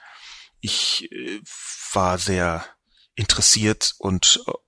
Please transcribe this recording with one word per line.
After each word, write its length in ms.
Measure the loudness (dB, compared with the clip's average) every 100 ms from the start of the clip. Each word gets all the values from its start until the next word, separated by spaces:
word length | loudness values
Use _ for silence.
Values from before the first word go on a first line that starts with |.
| -20 -20 -20 -20 -20 _
Ich, 500 | -4 -2 -2 -2 -6
äh, 280 | -10 -8 -10 -12 -16 -14 -12 -4
war 260 | 0 2 0
sehr 460 | 0 0 0 -2 -8 _ _ _ _
interessiert 800 | -4 0 2 4 4 2 2 -2 -2
und 460 | -2 2 4 4 2 -8